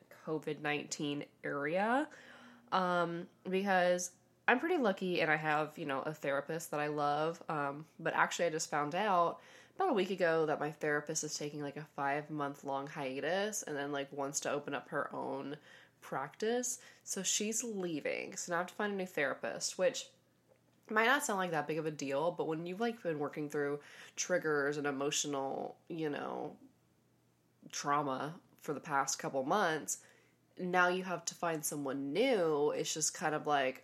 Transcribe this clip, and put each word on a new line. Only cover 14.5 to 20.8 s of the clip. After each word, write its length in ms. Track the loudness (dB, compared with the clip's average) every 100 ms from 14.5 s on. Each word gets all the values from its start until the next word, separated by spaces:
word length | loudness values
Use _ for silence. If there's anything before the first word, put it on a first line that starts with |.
open 240 | -2 -2 -6
up 140 | -4
her 240 | -4 -4 -4
own 420 | -6 -6 -6 -10 -14 -20 -20 _
practice. 800 | -8 -6 -6 -4 -2 0 -2 -6 -12 -16
So 200 | -8 -4
she's 400 | 0 0 0 -2
leaving. 720 | -4 -2 -2 -2 -2 -2 -4 -8
So 160 | -2
now 60 | -2
I 20 |
have 80 | -2
to 80 | -2
find 180 | -2
a 20 | -2
new 120 | -2
therapist, 720 | 0 0 0 -4 -4 -4 2
which 280 | 2 2 -8 _ _ _ _ _ _ _